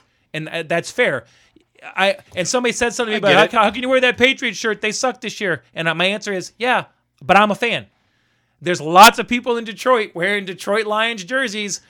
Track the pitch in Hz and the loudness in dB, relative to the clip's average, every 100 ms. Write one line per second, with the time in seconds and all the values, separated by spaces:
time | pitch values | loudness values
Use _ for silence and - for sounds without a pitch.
0 | _ _ _ 156 156 165 160 170 165 - | _ _ _ -12 -8 -10 -4 -4 -4 -2
1 | 233 135 - _ _ _ _ _ - - | -2 -2 -8 _ _ _ _ _ -12 -2
2 | 196 190 - 180 175 254 247 226 240 214 | -2 -2 -8 -6 -2 -2 -2 -2 -4 -2
3 | 233 214 196 185 220 240 214 226 254 262 | -4 0 4 4 4 4 2 0 0 2
4 | 254 226 247 269 247 185 226 208 214 202 | 2 2 2 2 -4 -4 -4 -4 -4 -2
5 | 254 240 220 - 202 147 - - 165 160 | -4 -4 -10 -6 -4 -4 -8 -4 -2 0
6 | 185 208 208 190 175 - 240 226 - _ | -2 -2 -6 -8 -8 -6 -2 -2 -4 _
7 | _ _ 131 185 214 196 233 170 101 _ | _ _ 2 4 4 2 -2 -4 -8 _
8 | _ _ _ _ _ _ 151 165 147 175 | _ _ _ _ _ _ -4 -4 2 8
9 | 220 - 220 247 247 233 226 196 254 247 | 8 8 -2 -4 -2 -4 -6 -6 0 0
10 | 208 170 180 208 190 175 - 208 208 208 | 0 -4 -2 -2 -6 -8 -4 -2 0 -2
11 | 226 226 170 262 254 208 202 - | -2 -4 -6 -4 -4 -4 -8 -8